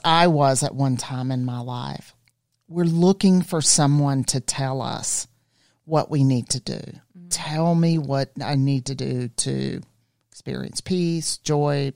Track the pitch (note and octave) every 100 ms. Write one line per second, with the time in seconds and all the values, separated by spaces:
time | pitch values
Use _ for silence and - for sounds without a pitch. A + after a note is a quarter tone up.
0 | E3 E3 F3 D3+ C#3 C3+ D3 - C#3 B2
1 | - B2+ B2+ B2+ B2+ B2 B2 B2 - -
2 | - _ _ _ _ _ _ E3+ E3+ E3
3 | F3 G3 G3 F#3 E3+ E3 C#3 - C#3+ D3
4 | C#3+ C3+ B2 C3+ - - C3+ C3 A#2+ A2+
5 | A#2 - - _ _ _ _ _ - D#3
6 | - D3+ C3+ B2+ - B2+ - - - -
7 | _ F#3 F3 - D#3 D#3 E3 E3+ E3 D#3+
8 | C#3 C#3 C3+ - B2 C#3+ C3+ C#3 B2+ C3+
9 | C#3 B2+ B2 - C3+ C3+ C3+ C3 A#2+ _
10 | _ _ _ - - - - - - F#3
11 | E3+ E3 D#3+ - - D3 D3 C#3+ C#3